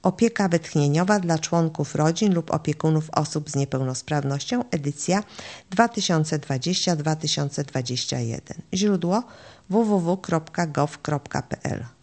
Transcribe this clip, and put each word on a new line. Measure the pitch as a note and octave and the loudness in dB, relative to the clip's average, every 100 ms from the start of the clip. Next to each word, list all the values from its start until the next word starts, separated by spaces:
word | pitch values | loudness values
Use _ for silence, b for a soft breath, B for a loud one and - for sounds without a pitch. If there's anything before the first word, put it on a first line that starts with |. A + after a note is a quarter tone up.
Opieka | G3 F3 A#3 A3+ G3 | 0 2 0 2 2
wytchnieniowa | E3+ E3+ D#3 C#3+ D3+ F3+ G#3 | 2 0 2 2 2 4 2
dla | F3 D#3+ | 2 0
członków | D#3 E3+ E3 D#3 D3 | 0 2 0 0 -4
rodzin | - D#3 E3+ G#3+ | 2 2 4 2
lub | F3 D#3+ | 2 0
opiekunów | D#3 - D3+ D#3+ D#3 D#3 | -2 -2 0 2 2 2
osób | - D3+ D#3 D3 | -2 0 -4 -4
z | |
niepełnosprawnością, | C#3+ C#3 C3 C3 C3 - D3 C#3+ C#3 - B3 - | -2 0 0 -2 -4 -2 -2 0 -4 -2 -4 -2
edycja | E3 C#3+ D3 - F#3 G#3 B B B B | -4 -4 -4 0 0 -2 B B B B
dwa | F#3 A#3 | 2 2
tysiące | A#3 - E3 D#3 D#3 | 2 0 2 2 -2
dwadzieścia | - C3+ D3+ F3+ - E3 | -2 -4 -2 0 0 0
dwa | D3+ D#3 | 0 -2
tysiące | D#3 - C#3+ - | -2 -2 -2 -4
dwadzieścia | C3+ C3+ B2 B2 - B2+ | -4 -4 -4 -4 -4 -4
jeden. | A#2 A2+ - - - | -2 -4 -8 -16 -6
Źródło: | F#3+ G#3 F#3+ E3+ G3+ A#3+ B B B B | 0 2 2 2 0 -2 B B B B
w | F#3+ | 2
w | A3 G3+ | 4 2
w | E3+ F#3+ | 2 -2
kropka | - E3 D#3+ - E3+ | 0 -2 -2 -4 -2
gov | C#3+ D3 - | 2 0 0
kropka | - D3+ - - | -2 -2 -2 -6
p | - - | -4 -6
l. | - - A#2+ - | -4 -4 -8 -14